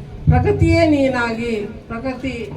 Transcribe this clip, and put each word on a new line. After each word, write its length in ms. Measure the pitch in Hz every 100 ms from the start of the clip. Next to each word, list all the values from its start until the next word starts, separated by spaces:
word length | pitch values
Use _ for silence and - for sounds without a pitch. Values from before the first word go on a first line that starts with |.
| - - -
ಪ್ರಕೃತಿಯೇ 600 | - 415 403 330 330 320
ನೀನಾಗಿ, 680 | 285 269 247 233 226 233 214 202 - -
ಪ್ರಕೃತಿ 640 | 233 262 254 269 240 208